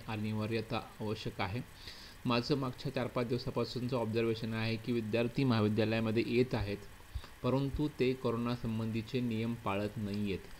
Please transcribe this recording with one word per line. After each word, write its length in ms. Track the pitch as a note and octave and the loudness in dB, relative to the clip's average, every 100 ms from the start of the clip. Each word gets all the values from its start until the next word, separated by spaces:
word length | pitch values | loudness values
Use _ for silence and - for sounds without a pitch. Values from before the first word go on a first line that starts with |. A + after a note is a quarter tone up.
| A#2+ | -4
अनिवार्यता 720 | A2 G#2+ G#2+ G#2+ A2+ G#2+ A2+ - - | -4 -2 -2 0 -2 -2 -4 -6 -6
आवश्यक 420 | G#2+ G#2+ A2+ - | -4 -4 -4 -4
आहे. 200 | G2 A#2 - - - - - - B2 | -4 -4 -8 -12 -14 -14 -16 -4 2
माझं 300 | A#2+ A#2+ C#3 | 2 2 0
मागच्या 380 | C3 - D3 | 0 -4 -4
चार 140 | C3 A#2+ | -2 -2
पाच 200 | B2+ A#2 | 0 0
दिवसापासूनचं 680 | A#2+ - A#2+ A#2 B2 A#2+ B2+ | 0 -2 -2 -2 -2 -2 0
ऑब्झर्वेशन 560 | A2+ A2+ A2+ A2 A2 | 0 2 2 2 -2
आहे 220 | A2+ A2 A2+ | 0 0 0
की 160 | A#2+ | 0
विद्यार्थी 520 | A#2+ A2 A2+ A#2+ - | 0 2 2 2 4
महाविद्यालयामध्ये 800 | C3+ A2+ G#2+ A2 G#2+ A2+ A2+ A2 A2+ | 4 6 6 6 4 4 2 2 4
येत 280 | A#2+ B2+ A#2 | 4 4 2
आहेत, 220 | G2+ G2 - - - - - - | -2 -4 -8 -16 -10 -10 -10 -4
परंतु 440 | B2 C3 C#3 C3 D3 - | 2 2 2 0 0 2
ते 140 | B2+ | 2
करोनासंबंधीचे 1080 | B2+ A#2+ A#2 A#2+ B2 A#2+ A2 A2+ A2+ A2 B2+ | 2 0 0 0 0 0 0 0 -2 -2 0
नियम 340 | B2 A2 A#2 | 0 0 -2
पाळत 440 | A#2 G#2 G2 G#2 A2+ | -2 0 0 0 -2
नाही 260 | G2+ G#2 | -2 0
आहेत. 160 | G#2 F2 - | 0 -2 -6